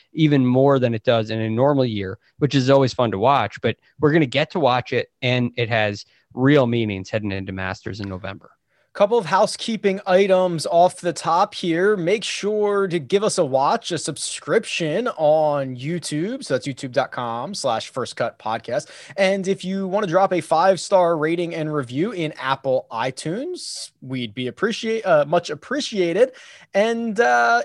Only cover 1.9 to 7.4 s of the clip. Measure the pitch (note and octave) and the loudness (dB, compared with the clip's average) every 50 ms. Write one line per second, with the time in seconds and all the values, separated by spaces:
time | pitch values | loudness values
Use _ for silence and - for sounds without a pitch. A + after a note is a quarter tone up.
1.9 | G#2+ G2+ F#2+ F#2+ F#2+ - _ _ _ - D3 C#3 - C#3 B2 C3 C#3 C#3 C3+ B2 | -2 -4 -6 -6 -8 -12 _ _ _ -4 -2 0 2 2 4 4 6 6 4 2
2.9 | - - B2 A2+ F#2+ F#2+ G#2+ C3 C#3+ B2+ G#2+ G2+ - - - A#2 A2 - _ _ | 2 0 0 0 0 2 2 2 2 2 0 -2 -4 -4 -4 -4 -4 -4 _ _
3.9 | _ - D3 D3 D3 E3+ D3+ B2 A#2 C3+ D#3+ - - F#3+ C#3+ B2 B2 B2 - - | _ -2 0 2 4 2 2 2 0 -2 -2 -2 0 0 2 2 2 0 -2 -2
4.9 | C3 A#2 - - _ _ - B2 B2 B2 A#2+ A#2 - - A#2+ G#2+ A#2+ A2 G#2+ G#2 | -4 -4 -4 -4 _ _ -2 0 0 0 0 -2 -2 -4 -2 0 0 0 0 0
5.9 | G#2 G2+ - _ _ _ _ _ - B2 C3 C#3 D3+ D3 B2 A#2 A#2 A#2 A2+ G#2+ | -2 -6 -10 _ _ _ _ _ -4 2 4 6 6 6 4 4 2 0 0 -2
6.9 | G2+ F#2+ G2 - - G#2+ G#2+ G2+ F#2+ G2 | -2 -4 -6 -6 -6 -4 -4 -4 -4 -6